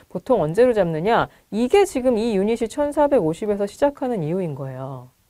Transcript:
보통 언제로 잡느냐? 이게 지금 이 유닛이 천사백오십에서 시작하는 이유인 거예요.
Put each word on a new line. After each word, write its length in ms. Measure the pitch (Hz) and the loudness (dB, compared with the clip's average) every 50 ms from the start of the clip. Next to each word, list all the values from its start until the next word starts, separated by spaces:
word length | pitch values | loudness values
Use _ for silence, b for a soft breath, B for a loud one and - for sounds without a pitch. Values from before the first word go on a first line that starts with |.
| B B | B B
보통 320 | - 180 - - 247 202 | -12 -6 -2 0 0 2
언제로 320 | 156 151 165 226 247 254 233 | 0 0 2 4 4 4 4
잡느냐? 560 | 214 180 170 160 156 165 214 233 185 139 - b b b b | 2 2 0 0 -2 0 2 2 2 2 0 b b b b
이게 340 | 196 208 247 240 - 403 392 | -4 -2 0 2 4 4 4
지금 340 | 370 - 269 240 262 240 208 | 2 0 -2 0 0 0 0
이 160 | 220 240 214 | 0 0 0
유닛이 320 | 185 196 214 233 226 240 220 | 0 0 0 0 -2 -4 -4
천사백오십에서 960 | - 294 294 294 285 311 294 285 294 240 170 156 165 - 220 208 208 196 202 | -2 -2 -4 -2 2 2 2 4 4 2 2 0 -2 -2 -2 -2 -2 -2 -2
시작하는 560 | 202 - - 285 285 285 - 277 247 240 190 151 | -4 -2 0 -2 -2 0 -2 -4 -4 -4 -2 -2
이유인 300 | 147 170 190 185 160 139 | -2 -2 -2 -4 -4 -6
거예요. 540 | 135 139 135 131 127 135 135 139 127 123 127 _ _ _ | -8 -8 -10 -10 -10 -10 -12 -12 -14 -16 -18 _ _ _